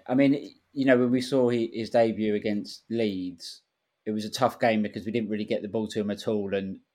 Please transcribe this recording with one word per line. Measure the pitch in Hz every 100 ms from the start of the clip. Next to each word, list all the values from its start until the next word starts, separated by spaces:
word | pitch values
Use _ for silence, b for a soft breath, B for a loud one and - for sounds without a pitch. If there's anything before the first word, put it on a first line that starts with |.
| -
I | 127
mean, | 139 143 - - _
you | - 135
know, | 127
when | 123
we | 127
saw | 123 139 123
he, | 120 113
his | 113 107
debut | 120 117 101 107
against | 104 107 104 92 - -
Leeds, | 113 110 95 90 87 - - _ _ _ _ -
it |
was | 107
a | 107
tough | - 123 -
game | 123 110
because | 104 - 101
we |
didn't | 113 107
really | 107
get | 107 113
the | 101
ball | 113 107
to | 113
him | 104
at | 101 -
all | 107 98 98
and, | 98 95 _